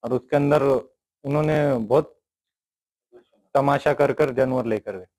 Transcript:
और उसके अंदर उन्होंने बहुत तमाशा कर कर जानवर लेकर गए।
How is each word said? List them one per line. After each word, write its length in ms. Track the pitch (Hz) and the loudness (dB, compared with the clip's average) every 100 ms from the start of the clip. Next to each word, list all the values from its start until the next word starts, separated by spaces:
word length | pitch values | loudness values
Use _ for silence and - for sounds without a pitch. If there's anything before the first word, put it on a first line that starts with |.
और 100 | 117 | -4
उसके 220 | 123 - 147 | -4 -2 0
अंदर 280 | 143 147 139 131 - _ _ _ | 2 2 2 0 -2 _ _ _
उन्होंने 500 | 139 147 151 151 147 | -4 -2 0 0 0
बहुत 480 | 127 107 139 160 _ _ _ _ _ _ _ _ _ _ - _ _ _ | -2 2 0 0 _ _ _ _ _ _ _ _ _ _ -20 _ _ _
तमाशा 400 | 139 143 143 147 | -2 0 0 0
कर 200 | 139 143 | 0 0
कर 200 | 127 147 | 0 -2
जानवर 320 | 123 131 127 117 | 0 0 0 -2
लेकर 320 | 107 101 95 | -4 -6 -14
गए। 100 | 92 | -14